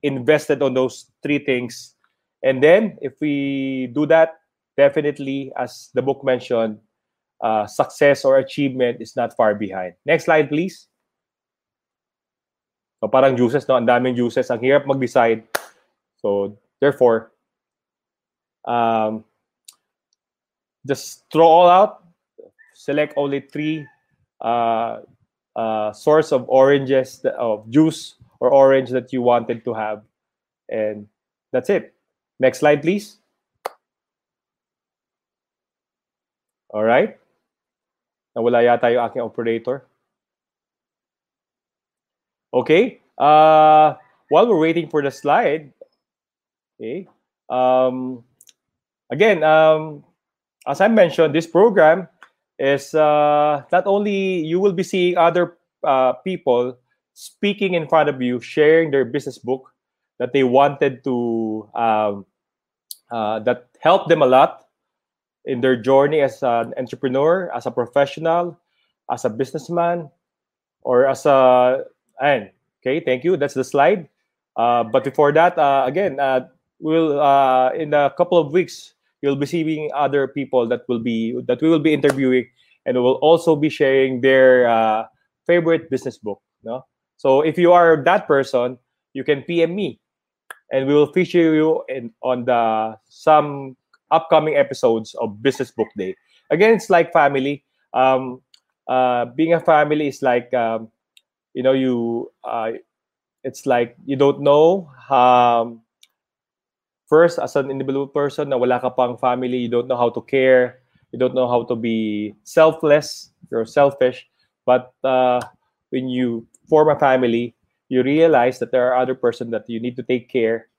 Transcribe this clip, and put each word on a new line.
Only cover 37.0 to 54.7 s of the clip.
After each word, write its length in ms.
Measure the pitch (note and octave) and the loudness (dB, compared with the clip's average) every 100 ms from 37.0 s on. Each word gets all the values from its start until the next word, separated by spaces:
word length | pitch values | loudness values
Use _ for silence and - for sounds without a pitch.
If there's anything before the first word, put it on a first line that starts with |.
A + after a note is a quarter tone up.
| A3 - _ _ _ _ _ _ _ _ _ _ _ - | 0 -6 _ _ _ _ _ _ _ _ _ _ _ -4
Nawala 260 | A#2 A#2+ | 0 2
yata 300 | A#2+ A#2+ B2 | 2 2 2
yung 160 | A#2+ A#2 | 0 -2
aking 120 | B2+ | -6
operator. 640 | A2+ - A#2 A2+ A2+ C#3 _ _ _ _ _ _ _ _ _ _ _ _ _ _ _ _ _ _ _ _ _ _ _ _ _ _ _ | -10 -6 -4 -4 -6 -10 _ _ _ _ _ _ _ _ _ _ _ _ _ _ _ _ _ _ _ _ _ _ _ _ _ _ _
Okay. 460 | B2 B2 D#3+ A#3 - _ - | -4 2 2 2 -4 _ -2
Uh, 760 | C#3+ D3+ D#3 D#3 D#3 D#3 D#3 C#3+ _ _ _ | 4 6 6 6 6 6 4 0 _ _ _
while 180 | D3+ A#3+ | 2 2
we're 120 | F#3 | 2
waiting 300 | D#3+ E3 D3+ | 0 -2 -4
for 120 | D3+ | -4
the 100 | C#3 | -4
slide, 600 | - C#3+ E3 G#3+ D#3 C#3+ _ - _ _ _ _ _ _ _ _ _ | -6 -2 0 0 -4 -10 _ -20 _ _ _ _ _ _ _ _ _
okay, 320 | A2 D#3 F#3+ _ _ _ _ | -12 -12 -14 _ _ _ _
um, 760 | B2+ B2+ B2+ B2+ B2+ B2+ B2+ _ _ _ _ _ _ _ _ _ | -2 2 2 0 -2 -10 -14 _ _ _ _ _ _ _ _ _
again, 320 | C#3 G#3+ F#3 | 0 0 2
um, 600 | D#3 D#3+ D#3 D#3 D#3 D3 _ _ _ _ _ _ - | 4 4 4 2 -2 -14 _ _ _ _ _ _ -10
as 160 | C#3 | 0
I 60 | G3 | 2
mentioned, 480 | A3 F3 - D#3 D3 | 4 2 2 0 0
this 100 | E3 | -2
program 640 | E3+ A3+ G3 D#3 F3 F3 _ _ _ _ _ | 2 4 6 4 4 -2 _ _ _ _ _
is, 380 | C3+ C#3 - D#3 | -2 -2 -2 0
uh, 680 | D3+ D3+ D3 D3 D3+ C#3+ - | 2 2 2 2 0 -2 0
not 140 | F3+ F#3+ | 0 2
only 580 | G3+ G#3 G3 F#3+ F#3 | -2 -2 -4 -4 -4
you 160 | D#3 F3 | -4 0
will 140 | G3+ | 0